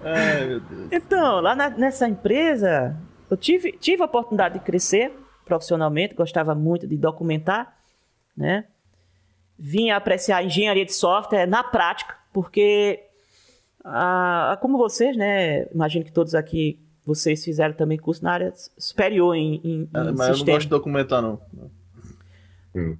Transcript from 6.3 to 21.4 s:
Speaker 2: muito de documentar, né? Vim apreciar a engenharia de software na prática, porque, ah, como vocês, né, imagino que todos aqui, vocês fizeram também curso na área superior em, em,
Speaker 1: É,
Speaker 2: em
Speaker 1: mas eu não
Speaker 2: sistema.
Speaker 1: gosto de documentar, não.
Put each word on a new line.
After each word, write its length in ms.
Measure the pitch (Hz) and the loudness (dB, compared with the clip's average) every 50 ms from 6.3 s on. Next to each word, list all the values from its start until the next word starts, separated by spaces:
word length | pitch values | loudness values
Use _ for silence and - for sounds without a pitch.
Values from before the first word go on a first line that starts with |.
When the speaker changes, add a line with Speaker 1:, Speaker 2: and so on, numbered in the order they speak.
| 165 175 160 156 156 | 0 -2 0 0 0
Speaker 2:
muito 320 | 147 151 160 170 175 170 | 0 2 0 0 0 -2
de 100 | 135 151 | -4 -4
documentar, 800 | 151 143 160 160 160 165 165 156 156 156 170 190 220 247 - _ _ _ _ _ _ _ _ _ _ _ _ _ | 0 0 0 -2 -2 -4 -2 -2 -2 0 -2 -2 -2 -4 -8 _ _ _ _ _ _ _ _ _ _ _ _ _
né? 300 | - 147 147 180 208 220 _ _ _ _ _ _ _ _ _ _ _ _ _ _ _ _ _ _ _ | -6 -2 -2 -2 -2 -4 _ _ _ _ _ _ _ _ _ _ _ _ _ _ _ _ _ _ _
Vim 320 | 165 143 147 202 226 226 | -12 -4 -2 0 2 2
apreciar 480 | 208 202 202 214 190 185 180 - 196 180 | 0 0 0 0 -2 0 2 0 0 0
a 40 | 180 | 0
engenharia 420 | 190 151 170 208 214 202 190 190 | 0 0 0 0 2 2 0 0
de 80 | 180 - | 0 -2
software 540 | - - 175 180 202 208 - 220 202 180 | 0 2 2 2 2 0 0 0 0 2
na 160 | 180 196 233 247 | 2 2 0 0
prática, 540 | 247 - 226 175 170 - - - - - - _ _ _ | 2 2 2 2 2 0 -4 -8 -12 -14 -18 _ _ _
porque, 720 | 196 180 - - 208 208 208 208 208 208 202 185 - - _ _ _ _ _ _ - _ _ _ _ _ _ _ _ - | -4 -4 -2 2 4 4 6 6 4 4 2 0 -2 -6 _ _ _ _ _ _ -20 _ _ _ _ _ _ _ _ -16
ah, 720 | - - 113 165 180 185 185 180 180 175 175 156 127 185 196 | -6 -2 0 0 2 2 2 2 2 2 2 0 0 -2 0
como 160 | - 254 269 | 0 0 2
vocês, 400 | 254 240 220 - - 233 269 269 | 2 2 0 2 2 2 2 2
né, 500 | 226 202 202 202 196 185 165 151 139 - - - | 2 0 2 2 2 2 2 0 -2 -2 -2 -2
imagino 320 | 165 160 156 156 170 160 | -2 0 0 0 -2 -4
que 60 | 156 - | -2 0
todos 220 | - 165 160 165 | 0 0 2 0
aqui, 460 | 160 156 160 - 165 156 151 151 - _ _ _ _ _ | -2 -2 -2 -4 -2 -2 -2 -4 -6 _ _ _ _ _
vocês 380 | - 151 151 - 160 151 151 - | -4 -4 0 0 0 0 0 -2
fizeram 300 | 170 160 151 156 156 156 | -6 -2 0 0 0 0
também 220 | 156 160 156 156 156 | -2 -2 -2 -2 -4
curso 260 | 156 156 160 - - | -2 -4 -6 -4 -2
na 80 | 170 175 | -2 -2
área 200 | 175 180 185 185 - - - _ _ | -2 -2 -4 -6 -10 -20 -20 _ _
superior 580 | - - - - 202 190 214 190 175 175 170 | -12 -10 -2 0 0 2 4 4 4 4 4
em, 240 | 165 156 156 151 156 - | 2 0 -2 -4 -4 -4
em, 260 | 170 165 156 160 156 156 | -6 -4 -4 -6 -6 -4
Speaker 1:
É, 60 | - | -4
Speaker 2:
em 40 | - | -2
Speaker 1:
mas 0 | |
eu 80 | 160 147 | -2 -2
não 200 | 131 127 127 131 | 0 2 2 2
Speaker 2:
sistema. 220 | 135 143 139 147 | 2 2 2 2
Speaker 1:
gosto 100 | 147 151 | 2 2
de 40 | 147 | 0
documentar, 520 | 151 143 143 - 143 139 135 131 135 123 117 | 0 0 0 0 -2 -2 0 0 0 0 0
não. 180 | 110 107 - | -2 -4 -8